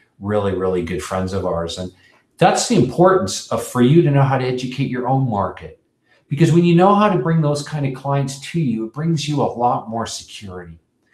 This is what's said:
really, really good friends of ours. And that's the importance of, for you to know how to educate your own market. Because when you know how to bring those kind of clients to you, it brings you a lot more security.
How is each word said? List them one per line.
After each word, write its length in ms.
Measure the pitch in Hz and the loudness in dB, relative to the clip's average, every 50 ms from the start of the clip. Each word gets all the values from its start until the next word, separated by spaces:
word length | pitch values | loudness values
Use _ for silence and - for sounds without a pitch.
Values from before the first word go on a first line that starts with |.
| _ _ _ - | _ _ _ -10
really, 360 | 98 101 104 104 101 98 92 | -6 -2 -2 -2 0 -2 -2
really 280 | 90 95 92 92 90 85 | -2 -2 -2 -2 -2 -4
good 200 | 82 92 90 - | -4 -6 -8 -6
friends 320 | - 95 92 92 90 98 | -6 -4 -4 -4 -4 -4
of 100 | 95 90 | -4 -4
ours. 320 | 90 85 85 85 82 - | -4 -4 -4 -4 -6 -8
And 160 | - 90 90 - _ _ _ _ _ _ _ _ - | -8 -10 -10 -12 _ _ _ _ _ _ _ _ 2
that's 300 | 165 143 - - - - | 2 2 2 2 0 0
the 80 | 240 | 2
importance 760 | 160 127 - - - 180 185 190 185 - - - - - - 120 | 2 2 2 4 4 4 6 6 4 2 -2 -6 -8 -8 -6 -6
of, 100 | 110 - | -6 -6
for 200 | - - 123 120 | -4 0 2 4
you 180 | 127 151 170 | 6 6 6
to 100 | 160 143 | 4 4
know 120 | 139 139 135 | 4 4 4
how 160 | 127 135 127 | 2 2 0
to 80 | 127 | 0
educate 420 | 127 127 123 135 123 - 139 135 - | -2 -4 -4 -6 -6 -6 -4 -4 -4
your 200 | 123 123 127 123 | -4 -4 -2 -2
own 200 | 135 135 135 117 | 0 0 0 0
market. 540 | 107 101 95 85 - - 85 78 - _ _ _ _ _ _ _ _ _ _ - | -2 -2 -4 -4 -6 -10 -16 -18 -20 _ _ _ _ _ _ _ _ _ _ -6
Because 240 | 147 143 165 143 151 | -2 2 2 4 4
when 120 | 170 175 | 6 6
you 100 | 175 170 | 6 6
know 200 | 170 185 202 208 | 6 6 6 6
how 160 | 202 214 208 | 4 4 2
to 80 | 185 165 | 2 0
bring 240 | - 165 160 165 147 | 0 0 0 2 2
those 240 | 147 147 143 - | 0 0 -2 -4
kind 180 | - 156 147 139 | -6 -6 -4 -4
of 80 | 131 - | -4 -4
clients 460 | - - 139 139 139 135 - - - - - - | -6 -4 -2 -2 -2 -2 -4 -6 -10 -12 -6 -4
to 80 | 170 | -2
you, 260 | 156 123 110 110 110 | -2 -2 -2 -2 -4
it 80 | 110 - | -6 -6
brings 340 | 143 160 170 165 143 - 147 | -4 -2 -2 -2 -2 -2 -2
you 140 | 147 139 113 | -2 -2 -2
a 20 | |
lot 460 | - - 113 120 127 127 - - 110 | -2 -2 -2 -2 -2 -2 -2 -4 -6
more 160 | 113 113 110 | -8 -6 -6
security. 720 | - - - - - - - 107 95 90 90 87 82 82 - _ _ _ _ _ _ | -8 -10 -12 -14 -16 -18 -18 -16 -14 -14 -14 -16 -16 -20 -20 _ _ _ _ _ _